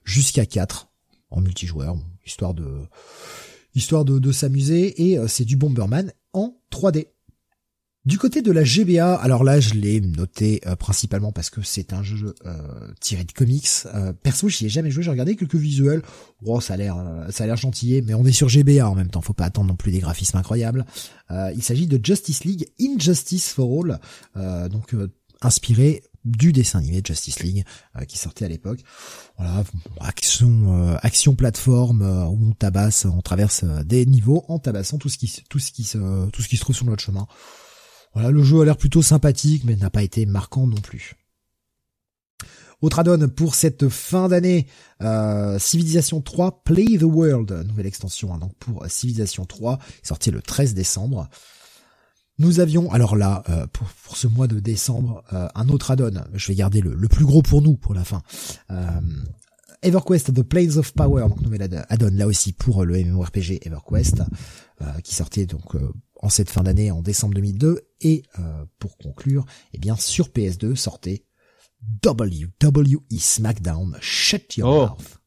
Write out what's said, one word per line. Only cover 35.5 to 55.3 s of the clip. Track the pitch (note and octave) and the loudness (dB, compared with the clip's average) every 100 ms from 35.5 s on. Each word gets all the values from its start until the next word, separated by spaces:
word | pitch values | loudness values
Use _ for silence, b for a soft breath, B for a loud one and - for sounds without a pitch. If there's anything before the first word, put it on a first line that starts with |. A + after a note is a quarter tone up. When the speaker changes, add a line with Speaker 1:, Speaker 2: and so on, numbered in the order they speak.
| C#3+ | -6
Speaker 1:
ce | - | -6
qui | - | -8
se, | A2 G#2+ F#2+ F#2+ F#2+ | -8 -4 -2 -2 -2
tout | - | -4
ce | A2 | -2
qui | A#2+ | -2
se | |
trouve | - - | -2 -2
sur | A#2+ | -2
notre | G#2+ | -2
chemin. | - F#2+ G#2 B B B B B B B B | -4 -6 -6 B B B B B B B B
Voilà, | G#2+ A#2+ | -2 2
le | D3 | 6
jeu | C#3 D#3+ | 6 8
a | D3+ | 6
l'air | C#3+ | 4
plutôt | C#3+ E3 | 4 4
sympathique, | D3+ D3+ D3+ - D3+ D3+ | 6 6 4 2 2 2
mais | A#2+ G#2 | 2 0
n'a | F#2+ | 0
pas | G#2 | 0
été | G2 - G#2 | -2 0 0
marquant | G2 - C3+ C3 | 0 -2 -2 0
non | G#2+ | -2
plus. | - - - - _ _ _ _ _ _ _ _ _ _ _ - B B B B | -6 -14 -18 -20 _ _ _ _ _ _ _ _ _ _ _ -20 B B B B
Autre | D3+ C#3+ | -2 2
add-on | E3+ E3+ C#3+ | 4 4 2
pour | C3+ D#3+ - | 0 0 2
cette | D#3+ C#3 C#3 | 0 2 -2
fin | - - F#3 F#3 | -2 -2 0 2
d'année, | F3+ F#3 F3 C3+ B B _ | 2 2 2 0 B B _
euh, | A2 A2 G#2+ G#2 G2+ G2 | -2 0 0 0 -2 -2
Civilization | - E3 D#3+ E3 C#3+ D#3+ | 0 0 2 0 0 -4
trois, | C3+ - F#3 - | -4 -2 -2 -2
Play | - F3 A3 G3+ | 2 4 4 4
the | |
World, | D#3+ D#3+ D#3+ B2+ G#2 F2 F#2 | 4 4 4 2 0 -4 -6
nouvelle | G#2+ F#2+ | -4 -6
extension, | - F#2+ - G2 | -8 -10 -8 -8
hein, | E2+ | -6
donc | F#2 - | -8 -10
pour | - G2 F#2 | -10 -10 -8
Civilization | - B2 A2+ G2+ - F#2 | -6 -4 -2 -4 -6 -12
trois, | - A2+ C3+ B B | -8 -4 -4 B B
sortie | - - A#2 | -12 -4 -2
le | A1 | -2
treize | - - C3+ | -4 0 0
décembre. | F#2+ F#2 G2 A#2 A#2+ C2+ b b b b b b b b b _ - | 0 -4 -4 -4 -6 -8 b b b b b b b b b _ 0
Nous | E3 E3+ | 2 4
avions, | E3+ E3 F3 | 4 2 2
alors | A#2+ A2+ G#2 | 2 4 4
là, | G2 G2 - | 2 0 -2
euh, | E2 - | -4 -4
pour, | - G#2 | -8 -10
pour | - - - | -12 -16 -4
ce | A#2+ | 0
mois | A#2 B2+ | 2 0
de | G#2+ | 0
décembre, | G#2+ G#2+ - A#2 B2 A2+ - | -2 -2 -2 -2 -4 -6 -8